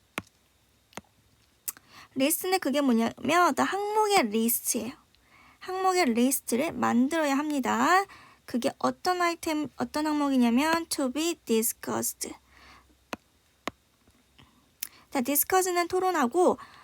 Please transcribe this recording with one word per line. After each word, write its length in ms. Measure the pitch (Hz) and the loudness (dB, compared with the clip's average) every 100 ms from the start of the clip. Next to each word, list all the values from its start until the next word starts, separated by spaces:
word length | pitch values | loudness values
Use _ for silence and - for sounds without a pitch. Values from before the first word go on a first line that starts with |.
| _ - - _ _ _ _ _ _ - - _ _ _ _ _ - - _ - - - | _ -14 -14 _ _ _ _ _ _ -20 -20 _ _ _ _ _ -14 -14 _ -20 -12 -2
리스트는 440 | 277 311 370 381 | 0 0 0 0
그게 220 | 294 285 | 0 0
뭐냐면 680 | 277 226 226 - - 339 339 | 2 2 0 -2 0 2 2
어떤 200 | 269 269 | 2 -2
항목의 600 | 381 415 427 427 392 233 | -2 0 0 4 2 2
리스트예요. 600 | 220 226 - - 240 226 - _ _ _ - - _ | 0 0 0 -2 -4 -6 -14 _ _ _ -20 -20 _
항목의 540 | - 370 381 370 302 226 | -8 -2 0 2 2 2
리스트를 560 | 254 269 - 233 320 | 2 0 -2 -2 -2
만들어야 680 | 247 220 233 269 330 294 269 | -2 0 2 2 2 0 0
합니다. 680 | 302 285 247 220 277 370 392 - - _ - | -2 -2 -2 0 4 2 2 -10 -20 _ -8
그게 260 | 247 269 - | -4 -4 -2
어떤 420 | 262 254 370 359 | -4 -2 -4 0
아이템, 480 | 339 339 330 302 294 - | 0 -2 -4 -4 -6 -8
어떤 320 | 247 302 311 | -6 -4 -2
항목이냐면 800 | 302 285 262 240 233 311 330 330 | 0 2 2 4 2 2 0 -4
to 240 | - 262 | -4 -4
be 240 | 285 330 330 - | -2 -4 -4 0
discussed. 880 | 220 226 - - 226 233 - - - _ - - - _ _ _ - _ _ _ _ - - _ _ _ _ _ - - _ _ _ - - _ | 0 0 -6 -6 -4 -4 -6 -12 -12 _ -20 -20 -20 _ _ _ -16 _ _ _ _ -16 -16 _ _ _ _ _ -20 -20 _ _ _ -18 -18 _
자, 100 | 277 | -4
discuss는 640 | 247 285 - 381 370 349 349 | -2 -2 0 0 2 -2 0
토론하고, 720 | 370 370 349 240 349 330 - - - | 0 0 0 0 4 2 2 -6 -20